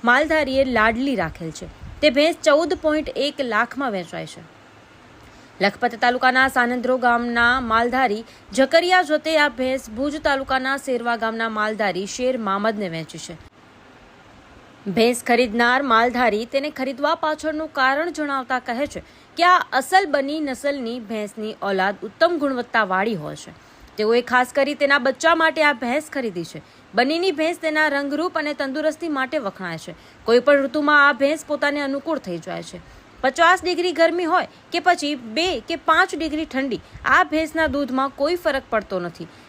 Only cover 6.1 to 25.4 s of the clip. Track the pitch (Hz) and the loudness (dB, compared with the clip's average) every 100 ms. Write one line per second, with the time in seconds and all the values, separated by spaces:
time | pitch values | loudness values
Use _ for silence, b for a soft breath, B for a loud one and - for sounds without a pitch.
6.1 | 247 254 254 262 262 240 247 247 254 240 | 2 2 4 2 2 0 0 -2 0 2
7.1 | 240 240 233 240 254 240 220 240 254 254 | 0 0 2 2 2 0 0 2 0 0
8.1 | 208 226 B B 202 262 330 349 370 302 | -2 -8 B B 0 2 2 4 2 2
9.1 | 302 311 311 294 233 254 262 262 220 285 | -2 0 2 2 0 -4 -4 -6 -6 -4
10.1 | 294 302 277 269 262 262 269 269 247 233 | -2 -2 -2 -2 -2 -2 -4 -4 -4 -2
11.1 | 233 226 226 226 214 214 220 208 180 196 | -2 -4 -4 -4 -2 -4 -2 -2 -2 -6
12.1 | - 254 254 208 196 214 214 190 165 156 | -4 -2 -2 -2 -2 -2 -2 -6 -8 -10
13.1 | 165 - 160 - _ - - - - - | -14 -16 -18 -20 _ -20 -20 -20 -20 -20
14.1 | - - - - - - - 202 190 233 | -20 -20 -20 -20 -20 -20 -12 -4 2 2
15.1 | 247 - 240 247 226 240 254 285 226 240 | 2 0 2 2 2 2 2 4 4 4
16.1 | 240 247 208 233 277 294 294 262 254 294 | 2 0 0 -2 -4 -4 -6 -6 -2 -2
17.1 | 330 311 311 302 302 311 311 262 277 349 | 0 -2 -2 -4 -6 -6 0 0 0 -2
18.1 | 302 294 277 247 254 247 233 294 170 B | -4 -4 -4 -4 -6 -4 -6 -6 -8 B
19.1 | B B - 349 359 - 262 262 370 370 | B B 2 4 4 4 -2 4 4 4
20.1 | 285 277 311 294 254 285 285 233 247 202 | -2 -2 -4 -4 -4 -4 -4 -6 -8 -8
21.1 | 220 208 220 214 - 196 190 190 196 220 | -8 -8 -8 -10 -6 -4 0 0 -2 -12
22.1 | - 330 339 277 254 233 233 202 185 208 | 0 0 2 -2 -2 -2 0 0 0 -2
23.1 | 196 151 147 - - B B B - 214 | -4 -8 -12 -16 -20 B B B -4 2
24.1 | 240 240 247 247 - 277 294 285 277 254 | 2 2 0 2 0 0 0 2 2 2
25.1 | 269 320 339 | 2 2 4